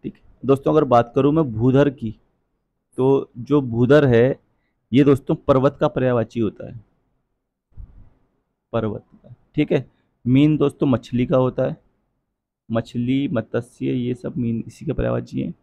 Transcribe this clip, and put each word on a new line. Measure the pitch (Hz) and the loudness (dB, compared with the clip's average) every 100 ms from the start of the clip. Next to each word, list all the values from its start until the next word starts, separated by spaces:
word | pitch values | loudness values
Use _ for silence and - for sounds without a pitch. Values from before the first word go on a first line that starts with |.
ठीक, | - _ _ _ | -14 _ _ _
दोस्तों | 120 135 156 | -2 0 2
अगर | 156 | 0
बात | 143 120 117 | 4 2 2
करूँ | 139 139 | 0 2
मैं | 160 143 | 0 -2
भूधर | 107 123 131 143 | 0 2 2 2
की, | 127 113 98 _ _ _ _ _ _ _ - | -2 -12 -12 _ _ _ _ _ _ _ -2
तो | 131 135 - 117 | 0 0 -2 -16
जो | 117 147 | -2 -2
भूधर | 131 113 123 147 143 | 0 -2 4 4 6
है | 117 127 - _ _ _ _ _ | 4 2 -2 _ _ _ _ _
ये | 120 | 2
दोस्तों | 143 135 - 160 | 4 2 0 -4
पर्वत | - 131 135 139 | 0 2 2 0
का | 151 | -4
पर्यायवाची | 143 127 120 110 120 | 0 0 0 -2 -4
होता | 107 - - | -4 -6 -18
है, | 113 _ _ _ _ _ _ _ _ _ - - - - _ _ _ _ _ _ | -18 _ _ _ _ _ _ _ _ _ -20 -20 -20 -20 _ _ _ _ _ _
पर्वत | 117 107 107 _ | -6 -4 -8 _
का। | _ _ 123 _ | _ _ -20 _
ठीक | - 147 | -4 -2
है, | 156 - _ _ _ | -2 -4 _ _ _
मीन | 120 131 151 151 | 0 4 4 2
दोस्तों | 143 - 147 | -2 0 0
मछली | 117 - 120 | 0 -2 -4
का | 123 131 | 0 0
होता | 127 127 | 0 -2
है, | 131 165 _ _ _ _ _ _ _ _ _ | -6 -8 _ _ _ _ _ _ _ _ _
मछली, | 113 - 123 120 135 139 | -6 -6 -6 -2 -2 -2
मत्स्य, | 113 110 117 117 _ 135 | -6 -4 -8 -8 _ -6
ये | 131 123 | -4 -4
सब | 123 139 131 | -8 -8 -6
मीन | 117 117 113 | -4 -6 -8
इसी | - | -12
के | 131 | -8
पर्यायवाची | 123 120 120 117 131 | -4 -2 -4 -6 -8
हैं। | 131 - | -8 -10